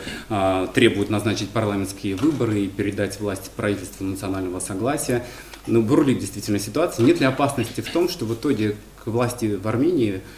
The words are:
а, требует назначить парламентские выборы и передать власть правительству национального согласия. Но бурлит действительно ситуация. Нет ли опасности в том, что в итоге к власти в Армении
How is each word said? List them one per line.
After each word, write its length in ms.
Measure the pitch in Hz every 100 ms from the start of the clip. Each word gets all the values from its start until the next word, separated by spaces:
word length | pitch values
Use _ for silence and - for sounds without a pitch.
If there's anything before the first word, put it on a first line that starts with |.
| - - -
а, 340 | 104 95 95 92
требует 460 | - 113 101 101
назначить 380 | 104 107 98 98
парламентские 680 | 117 104 101 95 - 104 95
выборы 460 | 147 131 117 104
и 60 | 98
передать 520 | 98 101 104 98 -
власть 320 | 104 92 - -
правительству 480 | 104 95 92 -
национального 560 | 95 95 95 95 92 90
согласия. 640 | - 98 120 151 - 120 - - - - -
Но 140 | 113
бурлит 380 | 110 151 143 101
действительно 380 | 95 104 107 101
ситуация. 480 | 110 143 175 - 123
Нет 140 | 170
ли 80 | 135
опасности 540 | 131 139 - 110 -
в 80 | -
том, 180 | 165 175
что 160 | - 113
в 80 |
итоге 420 | 113 147 110 107 104 - -
к 40 | 117
власти 500 | 117 123 - 110 98
в 40 | 107
Армении 540 | 120 143 170 110 95 -